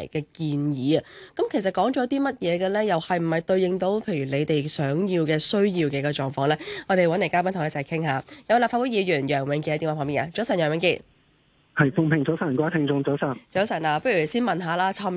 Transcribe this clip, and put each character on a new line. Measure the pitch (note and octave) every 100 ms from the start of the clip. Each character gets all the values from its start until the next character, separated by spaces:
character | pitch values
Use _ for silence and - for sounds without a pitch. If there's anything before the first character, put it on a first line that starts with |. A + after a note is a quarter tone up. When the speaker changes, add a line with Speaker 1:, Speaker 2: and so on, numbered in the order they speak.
| D#2
Speaker 1:
嘅 | D#3 D3
建 | - D#3+
議 | C#3+ D3 C#3 B2+ D#3+
啊。 | - - - -
咁 | A#4
其 | D4
實 | F#3+
講 | F#3 G#3
咗 | C4+ B3
啲 | C#4
乜 | C#4 C4
嘢 | F3 F3
嘅 | F#3
呢？ | G#3
又 | G#3+ E3+
係 | - F3+
唔 | E3
係 | D#3+
對 | E3+ F#3+
應 | F#3 F#3
到 | F#3 G#3+
譬 | A3 E3
如 | C3+
你 | C#3 D3+
哋 | D3+ C#3+
想 | - C#3
要 | D3 G3 F3+
嘅、 | D#3 D#3
需 | - G#3+
要 | G3+ F3+ D3+
嘅 | C#3
個 | C#3+
狀 | D3 C3+
況 | C#3 C#3
呢？ | D3+ - - -
我 | F#3
哋 | E3+
搵 | F3
嚟 | E3+
嘉 | F3
賓 | F3+
同 | F#3
我 | D3+
哋 | D3
一 |
齊 | C3+
傾 | E3
下。 | D#3+ C3+ - - -
有 | A3+
立 | A#3
法 | A#3+
會 | B3+
議 | A3+
員 | F#3 D#3 C3+
楊 | C#3+ C#3
永 | D3
杰 | D3+ D3+
喺 |
電 | D#3+
話 | D3+
旁 | C#3
邊 | C#3
嘅。 | C#3
早 | E3+
晨， | A3+ G3
楊 | D#3
永 | D#3+
杰。 | F3+ C#3 - _ _ _ _ _ _ -
Speaker 2:
係， | C#3+
鳳 | C3+ D#3+
萍， | D#3+ C#3
早 | E3
晨， | F3 C3+
各 |
位 | D#3
聽 | F3 C#3+
眾， | C#3+
早 | C#3 C#3+
晨。 | D3+ A#2+ -
Speaker 1:
早 | F#3 G#3+
晨 | F3 D#3+
啊， | D3+
不 | B3+
如 | G3 D3+
先 | A#3+
問 | A#3 E3+
下 | F3 E3+
啦， | F#3
尋 | F#3+ G3+